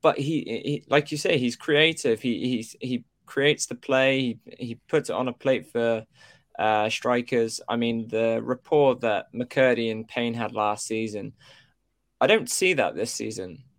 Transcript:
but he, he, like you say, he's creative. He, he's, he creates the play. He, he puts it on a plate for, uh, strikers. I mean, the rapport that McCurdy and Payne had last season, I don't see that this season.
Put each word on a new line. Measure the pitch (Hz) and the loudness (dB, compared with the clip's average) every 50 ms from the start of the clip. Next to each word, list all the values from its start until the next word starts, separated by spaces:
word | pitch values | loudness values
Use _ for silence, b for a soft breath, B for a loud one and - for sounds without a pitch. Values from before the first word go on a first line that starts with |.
but | - 160 - - | 4 2 2 2
he, | 139 143 165 147 - - 113 113 - | -2 -2 -2 -2 -4 -4 -8 -6 -4
he, | - 147 - - _ | -4 -6 -6 -4 _
like | 131 147 147 - | 2 2 2 2
you | 151 147 | -6 -4
say, | - 196 175 139 | 0 0 2 2
he's | 127 123 120 | 2 0 -2
creative. | - - - 151 143 156 160 160 - - 135 113 107 | -4 -4 0 4 4 4 4 2 0 0 0 0 0
He, | - 127 113 87 98 127 | 0 -4 -4 -2 -2 -2
he's, | 127 113 113 - - - | -2 -4 -6 -8 -14 -12
he | - 127 127 120 - _ _ _ _ | -8 -6 -6 -6 -6 _ _ _ _
creates | - - - 139 147 151 - - - | -8 -2 2 2 2 2 2 -2 -8
the | 127 | -8
play. | 120 - - 135 131 131 135 135 131 | -12 -4 0 2 4 4 4 2 2
He, | 131 123 113 107 _ - - - | 0 -2 -4 -6 _ -20 -16 -12
he | 120 120 113 113 _ _ | -10 -10 -10 -12 _ _
puts | - 156 - - | -2 0 0 0
it | - | -4
on | 92 127 127 | -2 -2 -4
a | 120 | -6
plate | _ - 139 131 113 - - | _ 0 0 0 0 -2 -4
for, | _ 123 117 117 117 110 110 _ b b b b b b b b _ - | _ -2 0 0 0 -2 -4 _ b b b b b b b b _ -2
uh, | 92 107 107 107 104 113 | 0 2 4 2 2 0
strikers. | 117 - - 123 123 123 120 - - 120 117 113 - - - - | -2 -2 0 0 0 0 0 0 0 0 0 0 -2 -10 -6 -4
I | 117 | -2
mean, | 117 117 117 117 113 113 110 | 0 0 0 0 -2 -4 -4
the | - 110 113 113 113 113 113 | -2 0 0 0 0 -2 -2
rapport | 117 127 123 _ - - 151 143 135 123 120 | -4 -6 -6 _ 0 4 4 6 4 4 2
that | - 117 104 98 - _ - | 0 0 0 0 -2 _ -8
McCurdy | 110 123 - - 139 131 127 123 113 117 113 | -8 -8 -4 2 4 4 4 4 2 0 -2
and | 110 110 113 _ | -4 -6 -8 _
Payne | - 123 120 117 113 | -4 -4 -4 -2 -4
had | 117 117 107 113 | -4 -6 -6 -2
last | 110 107 104 107 104 - - | -2 0 0 0 -2 -4 -6
season, | 110 110 110 110 104 104 98 107 107 b b b b b b b b b _ _ _ _ _ _ _ _ | -4 -4 -4 -4 -6 -8 -10 -10 -14 b b b b b b b b b _ _ _ _ _ _ _ _
I | - - | 2 4
don't | 208 220 - 240 | 4 4 2 -2
see | - - 196 180 185 | -2 0 2 2 2
that | 143 107 87 - | 2 2 0 0
this | 76 104 117 - | -2 -4 -4 -4
season. | - 113 110 107 101 95 92 85 78 - _ _ | -6 -8 -8 -8 -8 -10 -12 -12 -16 -20 _ _